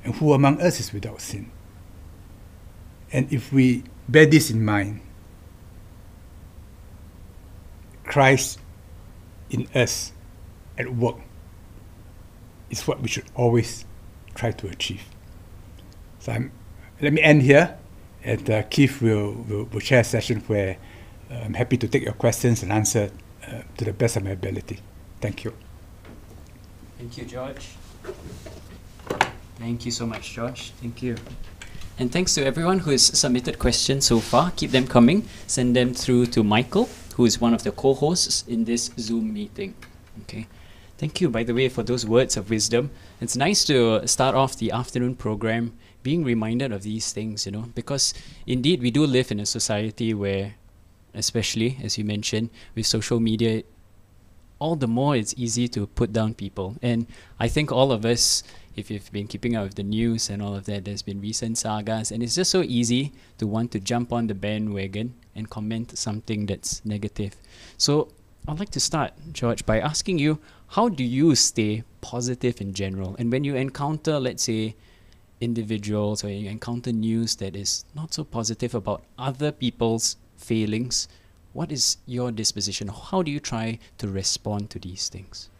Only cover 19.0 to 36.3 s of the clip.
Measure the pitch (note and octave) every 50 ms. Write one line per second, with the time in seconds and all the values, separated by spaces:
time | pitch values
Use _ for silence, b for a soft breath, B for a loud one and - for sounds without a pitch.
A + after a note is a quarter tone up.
19 | A#2+ A2+ A2 G#2 G#2 G#2 G#2+ A2+ A#2+ A2 G#2 G2+ A2+ - A2+ G#2+ - - C3+ B2
20 | A2+ - - A2+ - - A#2+ G#2 - - G#2+ G#2 G2 F#2+ F#2 B B B B B
21 | B B B B B - B2+ A#2+ A2 G#2 G#2 A2 B2 - B2+ B2 A2+ G#2+ - C3+
22 | B2+ A#2 A2 - - A#2+ A2+ - - A#2+ A#2 - G2 F2+ G#2+ A2 G#2+ - - A2+
23 | G2+ G2 - - - - - - - - A#2 A2+ - - - - A2+ G#2 G2 -
24 | A#2+ A2+ - A2 G2 G2 G2 F2+ F#2+ G2 G2 F#2+ - - A2+ - - - - -
25 | - - - - - G#2+ - - - A2+ - - - - - - - - - -
26 | - - - - - - - - - - - - - - - - - - - -
27 | A#2+ A#2+ - - A#2+ - A#2+ B2+ C3 B2+ B2+ - - - - - - - - -
28 | - - - - - - - - - - - - - - - - - - - -
29 | - - - - - - - - - - - - A#2 A#2 A#2+ A#2 - A#2+ A#2 -
30 | A#2+ A2+ A2 G#2 - - - A#2 A#2 B2+ C3 - - - - - B2 A#2+ A#2 -
31 | B2+ B2 A2+ G2+ - - - - - - - - B B B B B B B -
32 | B2+ B2 - F3 F#3 - - D#3 C#3 C3+ B2 D#3 E3 F3 F#3+ F#3+ - D#3 C#3 B2
33 | - - - - - C3+ B2 B2 - - - - - B2 A#2 - - - C3+ C#3
34 | C3+ - A#2+ A2+ - - - B2 D#3+ F3+ - - D#3 - B2+ C3 B2+ C3+ - B2
35 | A#2 B2 E3+ G#3 - B B B B - - C3+ B2 B2 A#2+ B2+ B2 B2+ B2 -
36 | - - B2 A#2+ B2 A#2+